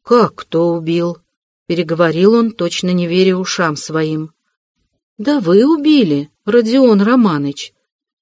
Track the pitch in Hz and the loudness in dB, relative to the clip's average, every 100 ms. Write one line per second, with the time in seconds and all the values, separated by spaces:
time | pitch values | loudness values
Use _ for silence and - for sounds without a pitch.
0 | - 240 196 - - 165 170 170 160 170 | 2 2 2 -2 -6 -2 0 -2 -2 -2
1 | 175 170 _ _ _ _ - 175 160 165 | -2 -8 _ _ _ _ -6 -4 -2 0
2 | 170 160 196 233 233 220 175 - 180 180 | 0 2 2 2 0 -4 -6 -4 -2 -2
3 | 175 180 185 185 185 - 170 147 - 160 | -2 0 2 0 -4 -4 -4 -4 -6 -4
4 | 156 156 156 _ _ _ _ _ _ _ | -4 -4 -8 _ _ _ _ _ _ _
5 | _ - 214 294 170 190 269 320 294 294 | _ -8 -4 -2 2 4 4 2 2 2
6 | 185 143 151 _ - 240 220 262 254 202 | 2 -2 -6 _ -2 0 2 2 4 4
7 | 202 254 214 147 143 139 - _ _ _ | 2 2 2 0 -4 -8 -16 _ _ _
8 | _ _ | _ _